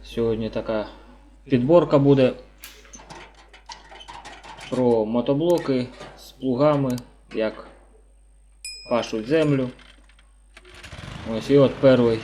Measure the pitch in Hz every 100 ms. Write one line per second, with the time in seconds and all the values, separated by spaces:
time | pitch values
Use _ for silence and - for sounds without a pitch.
0 | - - 117 110 110 113 107 110 104 -
1 | - - - - - 131 127 170 151 151
2 | 139 135 127 - - _ - - - -
3 | - - - _ - - _ - - -
4 | - - - - - - - 123 123 113
5 | 107 120 123 139 170 170 165 131 123 -
6 | - - - - 131 123 147 147 135 123
7 | - _ _ - 110 - - - _ _
8 | _ _ _ _ _ _ - - - 120
9 | 110 113 110 160 151 135 127 - - -
10 | _ _ _ _ _ - - - - -
11 | - - 113 113 107 139 131 - 135 127
12 | 120 113